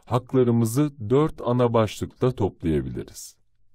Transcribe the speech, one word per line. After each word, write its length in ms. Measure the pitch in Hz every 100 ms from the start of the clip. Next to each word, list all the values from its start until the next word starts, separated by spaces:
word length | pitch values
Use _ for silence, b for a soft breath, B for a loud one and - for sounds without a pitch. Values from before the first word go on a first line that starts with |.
| b
haklarımızı 1040 | 123 - 131 120 117 113 127 151 - 104
dört 320 | 131 151 -
ana 320 | 120 123 120
başlıkta 580 | 113 107 - - - 131
toplayabiliriz. 1040 | 127 - - 85 76 64 58 - - - - _ _ _